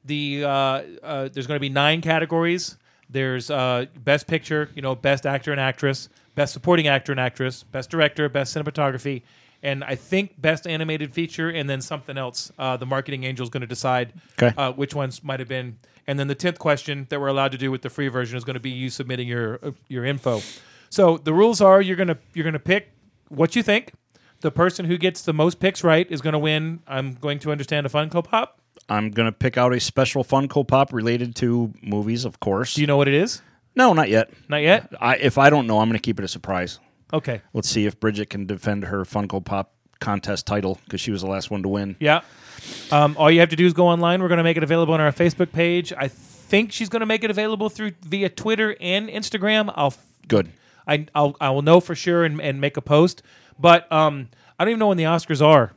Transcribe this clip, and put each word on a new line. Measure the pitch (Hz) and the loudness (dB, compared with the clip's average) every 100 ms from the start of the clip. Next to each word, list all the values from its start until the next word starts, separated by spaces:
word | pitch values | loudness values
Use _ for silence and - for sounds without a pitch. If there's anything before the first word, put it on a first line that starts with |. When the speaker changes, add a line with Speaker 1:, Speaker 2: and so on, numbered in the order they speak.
Speaker 1:
The, | 135 147 147 143 | -6 -6 -4 -4
uh, | 143 139 135 135 147 - | -2 0 0 -2 -8 -18
uh, | 165 143 131 | -10 -8 -8
there's | 135 123 | -8 -6
gonna | 147 | -4
be | 139 | -2
nine | 139 147 160 | 0 2 0
categories. | 160 160 156 165 170 180 - - _ _ _ | 0 -2 0 -2 0 -2 -6 -14 _ _ _
There's, | 131 131 127 120 | -6 -4 -4 -4
uh, | 143 127 123 131 - | -2 0 -2 -4 -6
Best | 123 147 - | 0 0 0
Picture, | 160 - 156 151 - | -6 -2 -6 -6 -8
you | |
know, | 135 | -8
Best | 127 139 135 139 | -2 0 0 -2
Actor | 139 147 | -4 -4
and | 143 | -4
Actress, | 131 123 139 135 - _ _ - | -4 -2 -4 -4 -10 _ _ -4
Best | 139 | -4
Supporting | 139 170 175 151 | -2 2 2 4
Actor | 135 - | 0 -2
and | 131 | -4
Actress, | 127 - 127 123 | -4 -4 -8 -8
Best | - 131 123 | -12 -12 -6
Director, | 165 151 151 151 | 0 0 0 -2
Best | 139 131 156 | -2 -4 -6
Cinematography, | 151 147 143 127 143 131 _ _ _ _ | -8 -4 -4 -4 -8 -10 _ _ _ _
and | 139 139 | -8 -8
I | 135 127 | -8 -10
think | - 190 202 - | -4 -4 -4 -2
Best | 151 156 170 | -2 -2 -6
Animated | 156 160 156 151 | -6 -4 -6 -6
Feature, | 139 165 - 165 | -6 -8 -4 -6
and | 165 139 | -4 -6
then | 135 | -6
something | 127 151 143 135 | -8 -12 -10 -10
else. | 127 - - - | -10 -10 -14 -8
Uh, | 131 127 | -6 -4
the | 127 | -4
Marketing | 135 139 139 131 | -6 -4 -8 -8
Angel's | 127 120 | -8 -8
gonna | 120 120 | -8 -8
decide, | 120 131 127 120 - _ - | -6 -2 -2 -4 -12 _ 0
Speaker 2:
Okay. | 120 113 | 0 2
Speaker 1:
uh, | 135 | -4
which | 131 139 | -4 -6
ones | 147 135 123 | -4 -8 -8
might | 147 135 | -10 -10
have | 123 | -8
been. | 131 123 113 _ _ - | -8 -10 -16 _ _ -6
And | 139 | -4
then | 139 | -4
the | 139 | -2
tenth | 180 175 | -4 -2
question | 156 143 - 143 131 | -2 -2 -4 -10 -8
that | 147 | -6
we're | 139 | -2
allowed | 135 139 | -2 -2
to | 131 | -2
do | 135 | -6
with | 131 | -6
the | 127 | -8
free | - 139 | -6 -4
version | 127 120 123 | -4 -6 -8
is | |
gonna | 117 127 | -8 -8
be | 131 | -8
you | 127 131 | -8 -8
submitting | 117 127 123 123 | -8 -8 -6 -4
your, | 120 113 117 | -4 -4 -6
uh, | 143 - _ | -12 -14 _
your | 127 | -6
info. | 127 139 131 110 - - - - _ | -4 -2 -2 -4 -6 -18 -20 -20 _
So | - 185 165 | 4 4 4
the | 147 | 0
rules | 160 226 202 | 4 4 6
are | 196 196 | 8 8
you're | 190 180 | 4 -2
gonna, | 180 151 _ | -2 -4 _
you're | 170 | -6
gonna | 160 156 | -4 -4
pick | - 196 - _ _ _ _ | 0 0 -2 _ _ _ _
what | 139 160 240 | 0 0 2
you | |
think. | 226 208 - _ _ _ _ _ | 0 0 -2 _ _ _ _ _
The | 156 | -4
person | - 180 175 | 2 0 2
who | 170 175 | -4 0
gets | 180 180 | -2 -2
the | - | -4
most | 156 165 170 | 2 2 2
picks | 185 190 | -2 0
right | 175 160 - | 2 2 2
is | 156 | -4
gonna | 151 151 | -2 0
win, | 156 156 160 165 - | 0 0 -4 -8 -8
I'm | 135 135 | -8 -6
going | 123 147 143 | -6 -6 -6
to | 151 | -6
understand, | 147 131 147 139 | -6 -4 -4 -2
a | |
Funko | 147 156 170 | -2 -2 -4
Pop. | 165 220 247 _ _ _ - | 0 -2 -2 _ _ _ -4
Speaker 2:
I'm | 104 107 | -2 0
gonna | 107 113 | 0 0
pick | - 127 123 | 0 -2 2
out | 123 | 2
a | 123 | 2
special | - - 131 139 | -2 0 0 0
Funko | 123 135 139 147 131 | 0 0 2 -2 2
Pop | 135 139 | 2 2
related | 120 113 120 123 117 | 0 -2 -2 -4 -2
to | 123 120 113 - | 0 0 -2 -6
movies, | - 104 104 117 | -6 -4 -2 -4
of | 120 - | -6 -6
course. | 104 98 123 | -2 -2 -2
Speaker 1:
Do | 143 | -2
you | 147 | 2
know | 143 | 2
what | 139 | 4
it | |
is? | 143 214 - _ _ _ | 2 0 -4 _ _ _
Speaker 2:
No, | - 254 | 4 4
not | 165 117 | 6 4
yet. | 110 110 - - | 2 2 -8 -6
Speaker 1:
Not | 147 | 0
yet? | 151 208 - - | 4 4 2 -4
Speaker 2:
I, | 120 131 | 0 2
if | 147 - | 2 6
I | 139 | 6
don't | 147 117 | 6 4
know, | 107 | 2
I'm | 110 | 2
gonna | 113 | 0
keep | - 104 | -2 -4
it | |
a | 95 | -6
surprise. | 87 - 92 90 - _ _ _ | -8 -4 -4 -4 -10 _ _ _
Speaker 1:
Okay. | 156 143 113 _ | -4 -4 -8 _
Speaker 2:
Let's | 110 - | -6 -2
see | 117 104 | 0 0
if | - | 0
Bridget | 107 104 104 | -2 -2 -6
can | 101 95 | -8 -6
defend | 98 107 101 | -4 -2 -4
her | 98 101 | -4 -4
Funko | 92 107 101 98 | -4 -4 -2 -4
Pop | 90 98 98 _ _ _ | -4 -4 -6 _ _ _
contest | - 101 - 98 - | -4 -4 -4 -6 -2
title | 104 95 95 - | -2 -2 -6 -8
'cause | 98 | -8
she | - | -6
was | 98 | -4
the | 95 | -4
last | 98 - | -6 -6
one | 104 | -6
to | 95 | -2
win. | 101 98 95 | -4 -4 -2
Speaker 1:
Yeah. | 151 160 - - - - - - - | 0 0 -2 -20 -20 -20 -18 -18 2
Um, | 147 147 151 | 4 4 6
all | 151 | 6
you | 170 | 8
have | 170 | 6
to | 160 | 6
do | 180 | 4
is | |
go | 160 175 | 6 4
online. | 170 170 180 | 4 2 0
We're | 185 | 0
gonna | 170 | 2
make | 165 165 | 2 0
it | |
available | 156 165 160 | 0 2 2
on | 160 | 2
our | 151 | 2
Facebook | - 175 151 175 | 2 0 2 -2
page. | 160 170 175 175 - | 0 0 0 -4 -8
I | 135 | -8
think | - - - - 196 220 | -8 -20 -20 0 2 2
she's | - 214 | -6 -4
gonna | 226 220 | -4 -2
make | 220 | -2
it | 220 | -2
available | 202 214 214 214 | -2 -2 -2 -6
through | 208 214 165 | -4 -8 -8
via | 165 196 190 | -8 -4 -4
Twitter | - 214 220 220 208 | -4 -4 0 -2 -2
and | 180 190 214 | -2 -2 -4
Instagram. | 208 214 - 202 214 208 | -8 -6 -2 0 2 0
I'll | - 143 | 0 -2
f- | - _ _ - | -2 _ _ 2
Speaker 2:
Good. | 110 85 - _ _ - | 2 2 -10 _ _ -2
Speaker 1:
I, | 151 151 | -2 0
I'll, | 151 143 143 | 2 2 2
I | 143 | 0
will | 135 | 2
know | 147 175 | 6 6
for | 175 | 6
sure | 160 175 170 | -4 0 2
and, | 165 151 | 2 -2
and | 151 139 | -4 -2
make | 143 147 | -2 -4
a | |
post. | - 147 180 - _ _ _ - | 2 4 4 0 _ _ _ 2
But, | 170 170 170 | 6 6 4
um, | 156 156 139 120 _ _ - | 2 2 0 -12 _ _ -2
I | |
don't | 190 | -2
even | 226 | 2
know | 214 | 2
when | 180 | 2
the | |
Oscars | 160 165 - 147 | 2 0 -2 4
are | 151 151 113 | 8 8 6